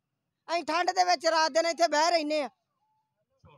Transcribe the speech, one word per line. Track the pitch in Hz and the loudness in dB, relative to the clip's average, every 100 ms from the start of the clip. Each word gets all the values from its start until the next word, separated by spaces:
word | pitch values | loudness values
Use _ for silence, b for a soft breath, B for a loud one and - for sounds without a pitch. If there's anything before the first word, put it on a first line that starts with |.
| _ _ _ _ - | _ _ _ _ -6
ਅਸੀਂ | 339 | -6
ਠੰਡ | 294 320 359 | -2 -2 0
ਦੇ | 370 | 0
ਵਿੱਚ | 359 339 320 | 0 2 0
ਰਾਤ | 320 320 | 2 2
ਦਿਨ | 285 330 | 0 -2
ਇੱਥੇ | 320 330 | 0 0
ਬਹਿ | 294 330 | 2 2
ਰਹਿੰਦੇ | 339 294 302 | 0 0 -4
ਆ। | 262 _ _ _ _ _ _ _ _ _ - | -4 _ _ _ _ _ _ _ _ _ -20